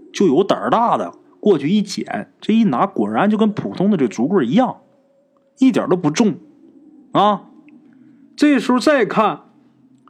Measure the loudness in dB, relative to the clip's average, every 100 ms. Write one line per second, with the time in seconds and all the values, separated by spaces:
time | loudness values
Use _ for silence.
0 | -10 0 2 2 0 -2 0 0 0 -2
1 | -4 -12 _ _ 0 0 0 -2 -2 -6
2 | -8 -10 -12 _ -2 2 2 0 -2 -2
3 | -4 0 0 0 0 -2 -8 -2 0 0
4 | -2 -2 -2 0 0 0 0 -4 _ _
5 | _ _ _ _ _ 0 0 2 0 0
6 | 0 0 0 -2 -12 _ -20 -20 -20 -20
7 | -6 0 0 0 -6 -20 -20 -20 _ _
8 | -20 _ _ 0 2 2 0 0 2 2
9 | 0 0 0 -2 -14 _ _ _ _ _
10 | _